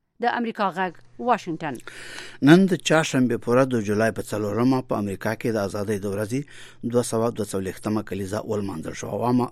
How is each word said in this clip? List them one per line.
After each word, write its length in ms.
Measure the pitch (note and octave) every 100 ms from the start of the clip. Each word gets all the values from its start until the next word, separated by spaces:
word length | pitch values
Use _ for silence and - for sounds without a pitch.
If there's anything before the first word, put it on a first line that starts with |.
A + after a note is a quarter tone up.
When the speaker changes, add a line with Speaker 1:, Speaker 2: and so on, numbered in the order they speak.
| _ -
Speaker 1:
د 20 | A#3+ A#3+
امریکا 300 | A#3 A3 G3 E3
غږ، 160 | F#3 - - - A#3+
واشنګټن. 480 | A3 - D#3 D#3 A#2+ - - - - - - C3+
Speaker 2:
نن 180 | F3 F#3+
د 20 | F3+ -
چهارشنبې 500 | D#3+ D#3 C3+ B2 A2+
په 60 | -
ورځ 160 | A#2+ C3+ A#2+
د 100 | G2+
جولای 200 | G#2 A2 G2+
په 120 | G2
څلورمه 500 | G#2+ G#2 G#2 B2 B2+ -
په 160 | A#2
امریکا 320 | G2+ F#2+ G#2+ A2
کې 140 | B2+
د 80 | A2 G2+
ازادۍ 300 | G#2+ G2+ G2+
د 80 | G2+
ورځې 280 | G2+ G#2+ C3 C#3+ - - - A#2 A#2+
دوه 80 | A#2
سوه 160 | A2+ A2+ A2
دوه 120 | G2+
څلوېښتمه 500 | F#2+ F#2+ - G#2+ G#2+ G#2
کلیزه 300 | G2 F#2+ G#2+ -
ولمانځل 520 | G#2 G2 D#2+ D#2+ -
شوه. 120 | - G#2
عوامه 360 | A#2 B2 A#2+